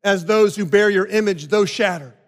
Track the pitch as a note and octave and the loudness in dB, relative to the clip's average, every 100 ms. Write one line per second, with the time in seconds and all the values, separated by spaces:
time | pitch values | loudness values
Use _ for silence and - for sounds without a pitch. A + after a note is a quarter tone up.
0 | G3+ G3 E3+ G#3+ G#3 G#3 F3+ G3+ G#3 G3 | 0 -2 0 2 2 0 0 2 4 2
1 | G3+ G#3+ G#3 F3+ D3 G#3+ G3+ - G3+ E3+ | 0 -2 -2 -4 -2 0 0 -2 -4 -4
2 | C3+ _ | -12 _